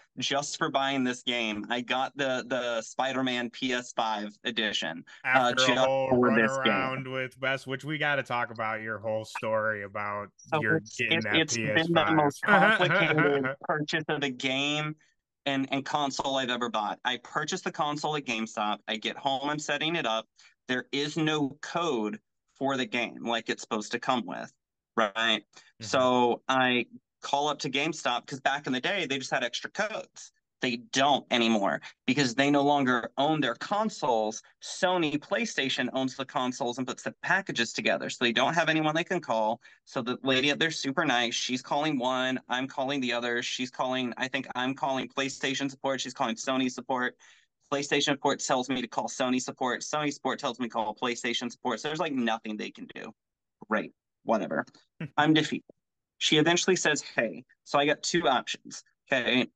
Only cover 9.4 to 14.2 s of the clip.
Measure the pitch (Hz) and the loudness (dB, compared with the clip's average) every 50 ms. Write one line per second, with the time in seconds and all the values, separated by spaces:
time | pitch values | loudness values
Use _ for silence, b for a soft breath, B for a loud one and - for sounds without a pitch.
9.4 | - 110 110 110 107 110 107 104 101 98 98 107 104 104 104 104 101 95 _ - | -2 0 0 2 2 0 0 -2 -6 -6 -6 -6 -4 -4 -4 -6 -8 -10 _ -20
10.4 | - - 151 156 123 107 131 160 107 110 - - 120 110 - - 110 104 104 160 | -8 -4 -2 0 2 2 2 0 0 -4 -6 -4 0 0 0 0 0 0 2 0
11.4 | 160 156 - 117 110 107 - 160 165 170 170 165 151 156 156 156 147 143 - - | 2 0 -2 -2 -2 0 0 0 2 2 2 2 4 4 4 4 2 2 0 0
12.4 | - - 208 185 185 208 220 196 180 151 170 196 202 151 151 156 165 147 143 139 | 2 4 6 6 6 6 6 4 4 2 4 4 2 4 4 4 4 4 4 2
13.4 | 127 131 143 - - - 165 151 151 - - 160 151 - 156 143 | 0 -2 -4 -6 -4 -4 -2 -2 -2 -2 -2 -2 -2 -2 -2 0